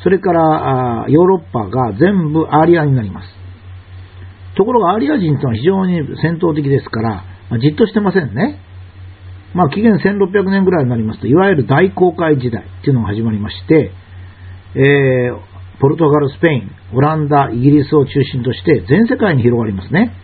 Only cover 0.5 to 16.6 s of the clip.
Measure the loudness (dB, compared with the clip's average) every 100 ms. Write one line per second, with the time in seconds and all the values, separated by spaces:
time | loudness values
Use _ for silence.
0.5 | 0 -2 -2 -2 -4 0 4 4 2 -2
1.5 | -8 -4 -2 -2 0 2 2 0 -2 0
2.5 | 2 4 2 2 0 -2 -8 -16 -20 -20
3.5 | -20 -20 -20 -20 -20 -20 -20 -20 -20 -6
4.5 | -2 0 2 2 0 0 0 0 0 -2
5.5 | -2 0 0 0 -2 -4 -4 -4 0 -2
6.5 | -2 0 -2 -2 -4 -4 -6 -10 -18 -8
7.5 | -2 0 2 0 2 0 0 -2 -2 -4
8.5 | -4 -16 -20 -20 -20 -20 -20 -20 -20 -6
9.5 | 0 0 2 2 2 0 0 0 0 0
10.5 | 2 2 2 0 -2 -4 -4 0 2 4
11.5 | 2 2 2 2 2 0 2 0 0 -2
12.5 | -6 -10 -6 -2 0 0 -2 -2 -2 -6
13.5 | -6 2 2 2 -6 -20 -20 -20 -20 -20
14.5 | -20 -8 0 4 4 4 2 0 -4 -14
15.5 | -20 -20 -2 0 2 2 4 0 0 0
16.5 | 0